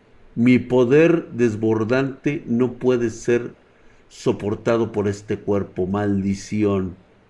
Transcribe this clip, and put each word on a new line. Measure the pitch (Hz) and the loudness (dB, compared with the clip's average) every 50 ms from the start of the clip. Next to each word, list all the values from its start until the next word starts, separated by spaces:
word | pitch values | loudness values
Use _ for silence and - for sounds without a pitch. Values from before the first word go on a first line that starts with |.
| _ _ _ - - - - | _ _ _ -20 -20 -10 -2
Mi | 117 117 127 123 117 | 2 4 6 4 4
poder | - - 123 127 127 117 135 151 165 170 165 156 - - - | 4 2 2 2 4 6 6 6 6 6 4 2 -2 -4 -2
desbordante | 117 120 117 104 104 113 110 110 110 110 104 127 131 135 135 127 - - 147 147 147 - | 0 0 0 0 0 0 0 0 0 0 0 0 0 -2 -2 -6 -4 -4 -4 -4 -4 -4
no | 113 117 117 127 120 | -2 0 0 0 0
puede | 117 - 127 123 127 120 120 110 | -2 -2 0 0 0 0 0 -4
ser | 110 - - - 120 120 120 127 - _ _ _ _ _ _ - _ _ _ _ | -6 -6 -2 0 0 0 -2 -6 -14 _ _ _ _ _ _ -20 _ _ _ _
soportado | - - - 131 101 85 101 101 107 107 - 127 117 113 113 98 | -16 -6 -4 -4 -4 -2 -4 -6 -6 -4 -2 -2 0 0 0 -2
por | - 104 98 | -2 -2 -2
este | 104 98 - - - 107 | -2 -4 -6 -6 -8 -8
cuerpo, | 101 - - 104 101 95 - - - 92 | -6 -4 -2 -2 -2 -2 -4 -6 -6 -4
maldición. | 90 98 104 104 101 101 98 95 98 98 98 - - 107 107 104 101 101 98 92 90 87 - - _ _ _ _ | -2 -2 -2 0 0 0 0 0 -2 -4 -6 -6 -6 -2 0 0 0 0 0 -2 -6 -8 -12 -20 _ _ _ _